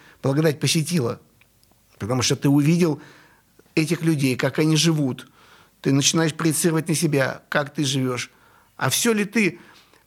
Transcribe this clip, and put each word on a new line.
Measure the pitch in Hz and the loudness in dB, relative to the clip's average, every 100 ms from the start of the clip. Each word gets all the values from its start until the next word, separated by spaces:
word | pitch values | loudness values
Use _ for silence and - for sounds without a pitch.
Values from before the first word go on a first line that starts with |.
| - - | -20 -6
благодать | 135 139 160 147 | -2 0 0 0
посетила. | 139 165 147 175 117 110 _ _ _ _ _ _ _ - | -2 -2 -2 -2 -2 -6 _ _ _ _ _ _ _ -12
Потому | 101 127 | -4 -2
что | - 127 | 0 0
ты | 143 | 2
увидел | 143 143 170 170 143 - - _ _ _ _ _ | 4 4 4 2 0 -8 -20 _ _ _ _ _
этих | - 156 165 | -2 -2 -2
людей, | 160 151 135 123 | 0 0 0 0
как | 139 - | -2 0
они | 156 156 | 2 2
живут. | 165 156 135 123 - _ - - _ _ | 2 2 -2 -4 -12 _ -20 -20 _ _
Ты | 135 | 0
начинаешь | 139 135 165 160 | 2 2 0 -2
проецировать | - 165 143 175 160 156 | 0 -2 0 0 0 -2
на | |
себя, | 147 160 139 127 127 - | -2 0 0 -2 -4 -4
как | - 139 | -4 -4
ты | - | -4
живешь. | 135 135 127 123 - _ _ _ _ - | -2 0 -2 -4 -8 _ _ _ _ -4
А | 131 | -2
все | - 233 | 0 0
ли | 214 202 | 0 0
ты... | 233 190 - - - _ _ | 0 -2 -4 -20 -20 _ _